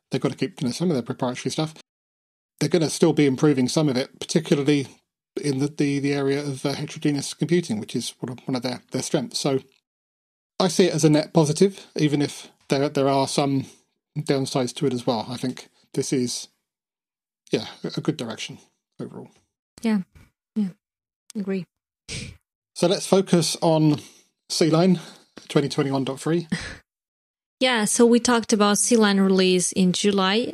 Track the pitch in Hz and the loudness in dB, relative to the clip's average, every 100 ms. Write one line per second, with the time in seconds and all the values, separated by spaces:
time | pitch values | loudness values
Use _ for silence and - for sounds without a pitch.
0 | _ 135 139 - 131 - 131 - 180 143 | _ -4 -4 -4 -6 -4 -6 -2 -2 -2
1 | 117 - 127 127 131 - 156 - _ _ | -4 -6 -6 -4 -6 -4 -4 -8 _ _
2 | _ _ _ _ _ _ 151 180 147 - | _ _ _ _ _ _ 0 0 0 2
3 | 170 156 147 131 156 135 127 - 151 123 | 2 4 2 4 2 4 2 0 0 0
4 | 139 - - 175 156 147 139 147 123 - | -4 -8 -4 -2 0 0 2 0 -2 -12
5 | _ _ _ - 147 131 143 - 143 143 | _ _ _ -6 -4 -2 -4 -2 -2 0
6 | 139 143 139 139 147 135 143 135 147 - | -2 -2 -2 -2 -4 -6 -6 -6 -8 -4
7 | 156 143 - - 160 180 170 107 - 127 | -2 -2 -6 -6 0 0 0 -6 -6 -6
8 | 117 - 117 123 - 127 - - - 131 | -8 -8 -10 -10 -6 -6 -4 -8 -8 -8
9 | - 165 117 - 151 135 131 _ _ _ | -4 -4 -4 -6 -2 -2 -4 _ _ _
10 | _ _ _ _ _ - 185 - 180 156 | _ _ _ _ _ -2 0 4 4 4
11 | 156 151 156 - 147 156 196 196 - - | 4 4 4 2 2 4 2 2 -10 -2
12 | 151 147 143 - - _ - 139 147 143 | 0 2 -2 -6 -18 _ -4 0 0 2
13 | 139 139 135 - 143 135 117 - _ _ | 2 2 2 0 0 0 -4 -12 _ _
14 | _ - - 139 131 143 123 - 143 123 | _ -8 -2 -2 0 -2 -4 -2 -2 -2
15 | 120 117 107 123 127 123 - _ _ - | -2 -4 -6 -8 -8 -8 -16 _ _ -8
16 | 135 139 123 - - _ _ _ _ _ | -4 -2 -2 -6 -12 _ _ _ _ _
17 | _ _ _ _ _ 131 107 - - - | _ _ _ _ _ -4 -4 -12 -10 -6
18 | 156 127 120 107 - 127 _ _ _ - | -6 -6 -10 -10 -12 -16 _ _ _ -16
19 | - - 123 _ _ _ _ - 226 208 | -14 -14 -20 _ _ _ _ -8 -2 -2
20 | 180 _ _ _ _ - 196 - _ _ | -4 _ _ _ _ -6 -6 -6 _ _
21 | _ _ - 220 196 196 165 _ _ _ | _ _ -16 -10 -6 -8 -8 _ _ _
22 | - - - - _ _ _ - 170 170 | -16 -14 -14 -18 _ _ _ -2 0 0
23 | - 190 196 175 160 - 170 160 156 147 | 2 2 4 2 2 0 0 4 4 2
24 | - _ _ _ - - 165 160 185 170 | -4 _ _ _ -10 0 2 4 4 2
25 | - - _ - - 151 139 135 139 135 | -2 -20 _ -20 -2 0 0 -2 -2 -2
26 | 131 135 - 170 165 - - - _ _ | -4 -4 -2 -2 -2 -8 -8 -16 _ _
27 | _ _ _ _ _ _ 254 240 208 - | _ _ _ _ _ _ 0 2 0 4
28 | 233 240 233 233 214 220 208 202 - 240 | 6 6 4 0 2 2 4 2 2 4
29 | 208 196 196 190 185 185 175 - 185 175 | 4 4 4 4 4 2 0 2 2 2
30 | 202 202 185 208 269 | 0 2 2 0 -2